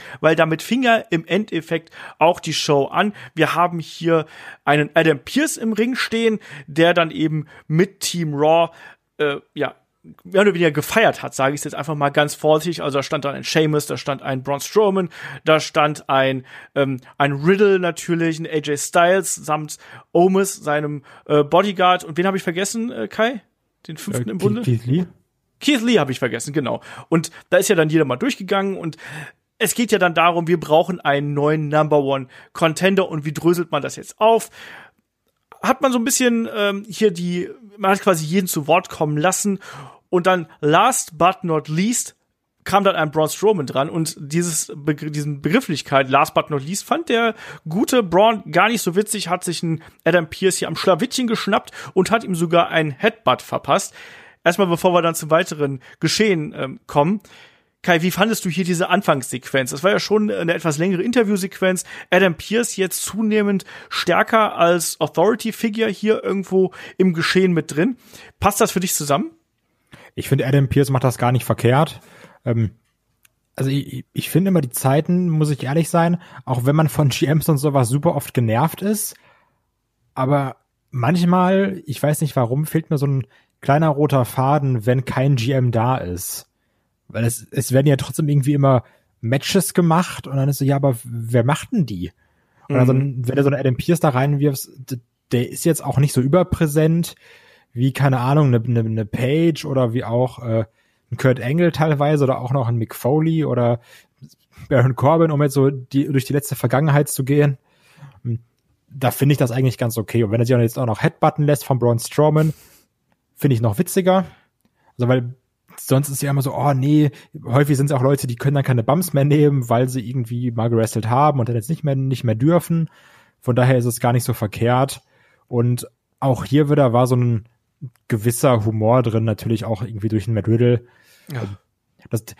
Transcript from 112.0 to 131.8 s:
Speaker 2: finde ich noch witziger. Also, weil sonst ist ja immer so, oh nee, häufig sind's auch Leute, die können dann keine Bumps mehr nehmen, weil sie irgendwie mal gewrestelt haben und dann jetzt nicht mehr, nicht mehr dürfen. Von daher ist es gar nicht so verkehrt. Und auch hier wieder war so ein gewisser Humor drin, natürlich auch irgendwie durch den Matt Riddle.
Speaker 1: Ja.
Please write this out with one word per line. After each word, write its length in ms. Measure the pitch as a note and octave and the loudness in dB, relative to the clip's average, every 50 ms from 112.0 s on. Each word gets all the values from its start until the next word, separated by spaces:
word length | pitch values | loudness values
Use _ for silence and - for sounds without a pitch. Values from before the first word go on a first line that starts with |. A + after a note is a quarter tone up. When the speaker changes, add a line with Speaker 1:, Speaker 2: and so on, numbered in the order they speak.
| - - - - D3+ D3+ D3+ D#3 D#3 D#3+ D3+ - - _ _ _ _ _ _ _ _ _ _ _ _ _ _ | -2 -4 0 2 2 4 4 4 2 0 -2 -4 -12 _ _ _ _ _ _ _ _ _ _ _ _ _ _
Speaker 2:
finde 180 | - - C#3+ C3 | -2 0 0 2
ich 80 | A2 | 2
noch 160 | A#2 A2+ G2+ - | 2 0 0 0
witziger. 480 | F3+ - - G3 F3+ F#3 F#3 F#3+ F#3 D3+ - _ _ _ _ _ _ _ _ _ _ _ _ - | -2 -2 -2 0 2 4 4 2 2 -2 -6 _ _ _ _ _ _ _ _ _ _ _ _ -2
Also, 100 | B2 A#2+ | 0 2
weil 280 | B2+ C3 B2 B2 B2+ - _ _ _ _ _ _ - - | 2 2 0 -4 -8 -14 _ _ _ _ _ _ -20 -14
sonst 300 | - - C3+ C3+ C#3+ C#3 | -4 0 0 0 0 0
ist 140 | C#3 - D3 | -4 -6 -4
ja 80 | C#3 | -2
immer 100 | C#3 C#3+ | 0 0
so, 140 | B2+ C3+ - | -2 -2 -2
oh 180 | - B2+ D3 C#3+ | -2 0 0 0
nee, 380 | C3 B2+ C#3+ D3+ D3+ D3+ C#3+ - - - _ - - - | 2 2 4 4 4 4 2 0 -4 -12 _ -20 -14 -6
häufig 320 | - A#2+ C3+ D3 C#3 D3 B2+ | 0 2 2 4 4 2 2
sind's 140 | C#3 C#3+ | 2 0
auch 100 | D3+ B2+ | 0 2
Leute, 240 | B2+ C3+ C#3+ C3+ - | 2 2 2 2 0
die 120 | C3 A#2+ A#2 | -4 -6 -4
können 180 | - C#3+ C#3+ | -2 -2 0
dann 80 | C#3+ C3+ | 0 0
keine 200 | - B2+ A#2+ A2+ | 0 0 0 2
Bumps 300 | - C#3+ F3 F#3 F3 - | 2 2 0 0 0 0
mehr 120 | C#3 C3+ | 0 2
nehmen, 440 | C#3+ D3+ D3+ D3 D3 C#3+ C3+ A#2+ A#2 | 4 4 4 4 4 4 2 0 0
weil 180 | A#2 A#2 B2+ B2+ | 2 2 2 0
sie 220 | B2 C3 - A2 | -2 -4 -6 -6
irgendwie 400 | C3 C3+ A#2+ A2+ A#2+ A#2+ B2 B2 | -4 -4 -4 -4 -4 -4 -4 -4
mal 220 | A#2 A#2 A2 A#2 | -2 -2 -2 0
gewrestelt 360 | A#2 A2+ A2+ G#2+ - A2+ G#2 A2+ | 2 2 0 0 0 -2 -2 0
haben 300 | A#2+ C3 D3 D3+ D3 C3+ | 2 2 2 2 2 2
und 80 | A#2 A#2+ | 0 -2
dann 80 | A#2 | -2
jetzt 140 | A#2 G#2+ - | -4 -4 -4
nicht 140 | D#3+ - - | -4 -4 -2
mehr, 120 | D3 C#3 | -2 -2
nicht 280 | C3+ C3+ C3+ C3+ A#2+ - | 0 0 -2 -2 -2 0
mehr 100 | A#2 A2 | -2 0
dürfen. 560 | A2 B2+ D#3 F3 F3 - - E3 E3 D#3+ - _ _ - _ _ _ _ _ _ _ | 2 2 2 2 2 2 0 0 -2 -2 -2 _ _ -20 _ _ _ _ _ _ _
Von 160 | - - B2 | -4 -2 0
daher 220 | B2 B2 B2+ C3+ B2+ | 2 4 4 4 2
ist 80 | A#2 | 2
es 140 | B2 A#2 - | 0 -2 -2
gar 140 | - B2 A#2+ | 0 0 0
nicht 100 | B2 A#2 | 0 0
so 100 | - A#2 | -2 -4
verkehrt. 680 | - - G#2 - - A2+ A#2+ B2 B2+ C3+ C3 - - - _ _ _ _ _ _ _ _ - | -4 -4 -6 -4 -2 0 2 2 2 0 0 -4 -8 -18 _ _ _ _ _ _ _ _ -6
Und 380 | B2 A#2+ A#2 A#2+ B2 A#2+ - - _ _ _ _ _ _ | -2 0 0 0 0 -2 -6 -10 _ _ _ _ _ _
auch 240 | - C#3 B2+ A2 - | -2 0 0 -2 -2
hier 280 | G2+ C3 D3 D#3 C#3+ | 0 2 2 2 4
wieder 200 | D3 D3 C#3+ B2 | 4 4 4 4
war 140 | A2+ A#2+ B2+ | 4 4 2
so 100 | B2 B2+ | 4 2
ein 320 | B2 B2 A#2+ A#2 A2 - - _ _ _ _ _ _ - B2+ - _ _ - | 2 2 2 0 -2 -4 -8 _ _ _ _ _ _ -18 -18 -18 _ _ -4
gewisser 580 | A#2+ G#2+ G2+ A#2+ A#2 - - C#3+ B2 A2+ G#2 | -4 -2 0 -2 0 2 2 2 4 2 2
Humor 380 | A2+ G#2+ G#2+ G#2+ A2 A#2+ B2+ A#2+ | 0 -2 0 2 2 4 2 2
drin, 200 | A#2+ G#2+ A2+ A2 | 2 0 0 0
natürlich 400 | A2+ G#2 - - A#2 A2+ G#2+ - | 0 -2 -2 -2 -2 -4 -2 -2
auch 200 | A2+ A2+ G2+ B2+ | -4 -6 -6 -6
irgendwie 240 | G2 A2+ G#2 G2+ A2 | -8 -8 -6 -4 -2
durch 180 | G#2+ G#2+ G2 | -2 -2 -2
den 80 | A#2 A#2 | -2 -2
Matt 140 | G#2+ F#2+ G#2+ | -2 0 2
Riddle. 400 | A2+ A#2 B2 A#2+ B2 A#2 - _ _ _ _ _ _ _ _ - | 2 4 4 4 2 2 -2 _ _ _ _ _ _ _ _ -14
Speaker 1:
Ja. 120 | D#3 B2 A2 G2 G2+ - _ _ _ _ | -12 -10 -10 -10 -12 -14 _ _ _ _